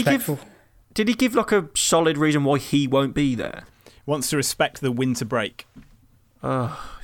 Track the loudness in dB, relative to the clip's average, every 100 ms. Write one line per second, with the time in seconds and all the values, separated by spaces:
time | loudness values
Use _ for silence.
0 | 2 0 0 -8 -8 -20 _ _ _ -2
1 | 0 2 2 2 2 0 0 -2 2 4
2 | 4 2 2 2 2 0 2 0 2 2
3 | 0 0 0 0 -4 -10 -18 _ -20 -16
4 | -4 -4 -2 -2 -2 0 -2 0 -4 0
5 | 0 -2 -2 -2 -4 -8 -20 -20 -20 -20
6 | _ _ _ _ -4 -2 -4 -6 -14 -14